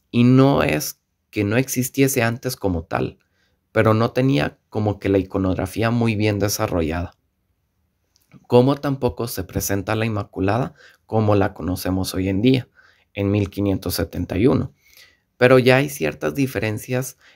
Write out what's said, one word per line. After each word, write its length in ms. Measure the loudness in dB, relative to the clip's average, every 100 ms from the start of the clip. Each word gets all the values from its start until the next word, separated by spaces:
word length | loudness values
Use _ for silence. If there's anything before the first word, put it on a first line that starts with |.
| _
Y 140 | 2
no 380 | 4 6 6 4
es 380 | 0 -2 -6 -12 _ _ _
que 140 | -4
no 120 | -2 0
existiese 640 | -2 -4 -4 0 0 2
antes 340 | -2 -2 -8 -6
como 280 | -4 -4
tal, 340 | -4 -4 -4 -8 _ _ _ _ _
pero 200 | 0 2
no 200 | 4 2
tenía 460 | 0 0 0 -2 -6 _
como 280 | -4 -4 -2
que 100 | 0
la 100 | 0
iconografía 720 | 0 -2 -2 -2 -4 -2 -2
muy 240 | 0 0
bien 240 | 0 0 0
desarrollada. 760 | -2 -2 -2 -2 -2 -4 -8 _ _ _ _ _ _ _ _ _ _ _ _ -20 2
Como 300 | 4 4 2
tampoco 520 | -2 -2 -4 -4 -8
se 160 | -8
presenta 520 | -8 -6 -4 -4 -2 -2
la 100 | -2
Inmaculada 680 | -4 -6 -4 -2 0 -4 -8 -20 _
como 300 | -4 0 4
la 180 | 4 2
conocemos 640 | -2 -6 -4 -2 -2 -2
hoy 140 | -4 -2
en 120 | 2
día, 280 | 4 2 0 _ _ _ _
en 180 | -4 -2
mil 200 | 0 -2
quinientos 440 | -2 -2 -2 -4
setenta 440 | -6 -6 -6 -6 0
y 80 | 2
uno. 260 | 2 -2 _ _ _ -20 _ _ 2
Pero 200 | 4 6
ya 180 | 6 4
hay 120 | 2
ciertas 460 | -4 -6 -4 -6
diferencias 840 | -2 -4 -2 -4 -6 -4 -6 -6 -12 _